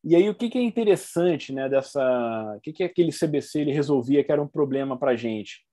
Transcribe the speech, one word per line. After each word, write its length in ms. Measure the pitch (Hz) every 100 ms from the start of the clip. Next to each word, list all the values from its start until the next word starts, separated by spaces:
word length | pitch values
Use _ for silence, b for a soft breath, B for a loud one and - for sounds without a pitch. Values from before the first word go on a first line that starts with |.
e 120 | 160 165
aí, 120 | 202
o 60 |
que 160 | 208 240
que 80 | 254
é 40 |
interessante, 880 | 240 233 214 180 - 170 175 151 -
né, 160 | 135 135
dessa, 840 | 135 135 143 131 123 117 113 110 104
o 40 |
que 120 | -
que 100 | 156
aquele 280 | 180 180 170
C 160 | 147 160
B 160 | 147
C 180 | 139 151
ele 120 | 147
resolvia 500 | 143 143 139 120 143
que 80 | 139
era 100 | 147
um 60 | 147
problema 500 | 151 139 135 135 123
pra 180 | 139 120
gente? 520 | 117 110 98 - _